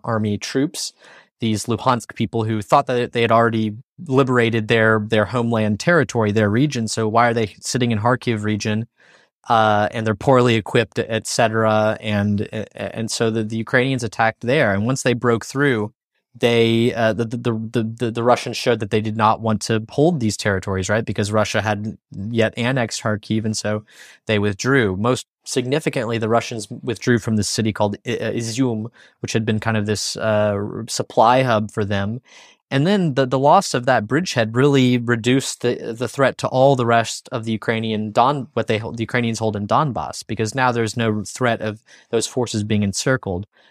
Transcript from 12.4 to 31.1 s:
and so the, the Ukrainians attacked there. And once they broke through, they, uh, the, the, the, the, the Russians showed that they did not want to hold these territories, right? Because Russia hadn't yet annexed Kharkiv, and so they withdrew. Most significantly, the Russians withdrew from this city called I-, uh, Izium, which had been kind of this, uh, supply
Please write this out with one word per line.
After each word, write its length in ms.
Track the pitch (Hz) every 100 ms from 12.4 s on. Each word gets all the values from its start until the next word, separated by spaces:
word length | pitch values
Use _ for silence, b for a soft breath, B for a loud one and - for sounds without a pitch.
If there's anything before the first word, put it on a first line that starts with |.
| - 110 -
and 360 | - 98 - 113
so 200 | - 117
the, 120 | 113
the 140 | 107 113
Ukrainians 480 | 110 127 131 131
attacked 380 | 113 - 113 -
there. 300 | 117 147 117
And 140 | 98 110
once 160 | 131
they 120 | 131
broke 300 | 120 123 113
through, 480 | - 135 143 117 107 - _ _ _
they, 600 | 117 120 117 113 113 117
uh, 180 | 117 113
the, 120 | 110
the, 120 | 113 120
the, 460 | 120 113 110 120
the, 280 | 110 113 120
the 100 | 120
Russians 340 | 117 120 - 117
showed 220 | - 117
that 140 | 104
they 80 | 110
did 160 | 110 107
not 240 | 107 107
want 200 | 110 107
to 220 | - 113 107
hold 300 | - 156 165
these 160 | 110 -
territories, 520 | 107 95 92 95 92
right? 160 | 107
Because 280 | 110 107 101
Russia 280 | 107 104 117
hadn't 380 | 110 104 107 101 _
yet 420 | - 101 117 107 -
annexed 460 | 120 135 113 -
Kharkiv, 420 | 113 104 - 107
and 120 | 107 107
so 280 | 104 107 - B B B -
they 120 | 107
withdrew. 580 | 104 101 123 135 107 92
Most 300 | 113 127 - _
significantly, 760 | - - 127 147 156 139 113 113
the 100 | 110
Russians 400 | 117 - 117 104
withdrew 480 | 120 131 113 - 120
from 160 | -
this 140 | 110 98
city 240 | - 110
called 240 | - 104 101 -
I-, 60 | 117
uh, 140 | 110
Izium, 600 | 107 113 113 131 110 113 b b b
which 100 | 117
had 120 | 117
been 140 | 110 107
kind 180 | 117 110
of 100 | 104
this, 300 | 104 - -
uh, 640 | 107 107 104 101 104 - 110
supply 560 | - -